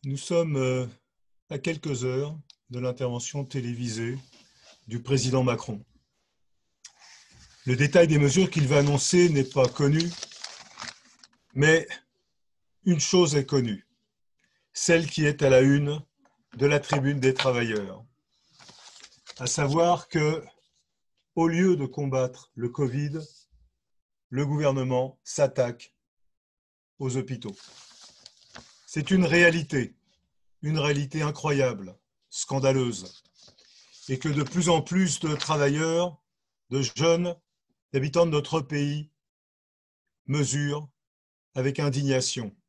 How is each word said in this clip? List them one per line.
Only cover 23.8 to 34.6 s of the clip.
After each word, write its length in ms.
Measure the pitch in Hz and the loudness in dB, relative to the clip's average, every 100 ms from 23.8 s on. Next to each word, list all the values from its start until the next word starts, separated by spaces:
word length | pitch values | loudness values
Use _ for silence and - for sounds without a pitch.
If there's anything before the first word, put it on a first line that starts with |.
| _ _ _ _ _ | _ _ _ _ _
le 160 | 123 143 | -4 -2
gouvernement 720 | 147 151 135 127 127 131 - | 0 0 0 0 -2 -2 -8
s'attaque 680 | - - 139 - 123 120 - _ _ _ _ _ _ _ _ _ _ _ | -14 -2 -2 0 -2 -2 -18 _ _ _ _ _ _ _ _ _ _ _
aux 200 | 135 127 | -6 -6
hôpitaux. 380 | 127 123 107 98 - - - - - _ - _ _ - - _ - | -6 -10 -12 -14 -20 -20 -20 -20 -20 _ -20 _ _ -20 -20 _ -10
C'est 220 | 160 143 | -8 2
une 140 | 190 | 2
réalité, 720 | 175 170 175 170 156 143 117 _ _ _ _ _ _ _ | 4 6 6 6 -2 -4 -4 _ _ _ _ _ _ _
une 160 | 147 156 | -4 -2
réalité 440 | 147 143 139 156 | 0 -2 -2 -4
incroyable, 760 | 151 147 151 143 131 107 95 92 _ _ _ | -4 -4 -2 2 0 -2 -12 -18 _ _ _
scandaleuse, 920 | - - 135 135 135 123 101 92 - _ _ - _ _ _ _ - - | -12 -6 0 2 2 0 -4 -12 -20 _ _ -20 _ _ _ _ -20 -8
et 100 | 131 | -6
que 80 | 160 | -2
de 160 | 147 | -2
plus 240 | 143 175 | -2 -2